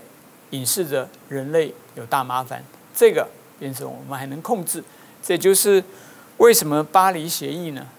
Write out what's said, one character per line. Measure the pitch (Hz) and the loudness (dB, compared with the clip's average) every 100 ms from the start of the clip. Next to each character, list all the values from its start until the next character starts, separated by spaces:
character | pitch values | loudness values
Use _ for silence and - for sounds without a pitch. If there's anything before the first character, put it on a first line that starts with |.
| - - - - _ | -10 -20 -20 -20 _
隐 | 139 123 | -8 -6
示 | - 170 | -4 -2
着 | 135 127 - - | -4 -6 -12 -10
人 | 139 135 | -8 -2
类 | 160 151 - - | 0 0 -6 -20
有 | - 117 | -16 -4
大 | 139 | -4
麻 | 127 127 | -2 -6
烦， | 131 127 135 - - - | -6 -12 -16 -20 -14 4
这 | 233 | 4
个 | 160 - - - - | 4 -4 -8 -20 -14
变 | 135 | -12
成 | 127 135 | -10 -12
我 | 127 131 | -14 -12
们 | 135 | -12
还 | 135 | -10
能 | 143 | -10
控 | 165 220 170 | -4 -4 -4
制。 | 165 - - - - | -8 -10 -20 -20 -18
这 | - 175 | -4 0
就 | 180 | 2
是 | 196 208 196 180 - - - - - | 2 4 4 2 -12 -20 -20 -20 4
为 | 226 | 6
什 | 220 156 | 6 2
么 | 147 | -2
巴 | 151 190 185 | 2 4 4
黎 | 180 156 | 0 -6
协 | 160 139 | -6 -6
议 | 156 170 | -8 -8
呢， | 135 131 | -10 -14